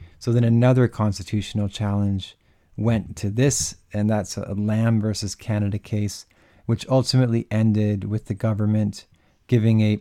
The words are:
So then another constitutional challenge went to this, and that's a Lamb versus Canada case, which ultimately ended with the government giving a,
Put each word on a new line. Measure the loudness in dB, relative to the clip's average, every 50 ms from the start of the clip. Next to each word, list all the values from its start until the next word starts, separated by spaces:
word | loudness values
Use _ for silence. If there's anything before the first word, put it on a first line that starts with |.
| -20 -20 -20 -10
So | -4 0 2
then | 2 4
another | 4 4 6 6 6 6 6 4 2
constitutional | 2 0 0 0 0 -2 -6 -4 -4 -4 -4 -4 -4 -2 -2 -2
challenge | -4 -4 -4 -2 0 0 0 0 -2 -2 -4 -8 -18 _ _ _ _ _ _ _ -10
went | -4 -2 0 0 0 -2 -6 -12 -8
to | -6 -6
this, | -2 0 2 2 2 0 -4 -6 -8 -14 _ _ -4
and | -2 0 0
that's | 0 0 -2 -4 -8 -10
a | -8 -8 -6
Lamb | -4 -2 -2 0 2 2 2 2 2
versus | 0 0 -4 -4 -6 -8 -10
Canada | -10 -6 -4 -2 -2 -2 -2 -2 -4
case, | -6 -4 -4 -2 -2 -4 -6 -8 -18 _ _ _ _ _ _ _ -4
which | -2 -2 -2 -2 0
ultimately | 0 0 0 2 2 2 2 2 0 -2 -2 -2
ended | -2 0 2 2 2 2 2 0 0 -2 -4
with | -4 -6 -6 -6
the | -6 -8
government | -4 -2 -4 -2 0 0 0 0 0 0 -2 -4 -8 -16 _ _ _ _ _ _ _ _ 0
giving | 0 2 4 4 4 4
a, | 4 2 2 0